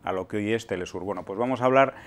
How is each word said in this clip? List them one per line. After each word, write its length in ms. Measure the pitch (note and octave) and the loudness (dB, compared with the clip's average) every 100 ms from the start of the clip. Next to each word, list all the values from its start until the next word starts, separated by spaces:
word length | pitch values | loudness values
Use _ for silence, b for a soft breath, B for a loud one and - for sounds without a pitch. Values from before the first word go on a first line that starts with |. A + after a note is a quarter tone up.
a 100 | - | -6
lo 160 | F#2 F#2 | -4 -4
que 100 | G#2+ | -4
hoy 140 | G#2 | -2
es 140 | A2+ - | -2 -2
Telesur. 380 | F#2 F2+ F#2 | -6 -6 -6
Bueno, 200 | F#2 F#2 | -6 -6
pues 140 | F2+ G2 | -6 -4
vamos 240 | B2 B2 | -2 2
a 40 | B2+ | 4
hablar 280 | C3 C3+ B | 6 4 B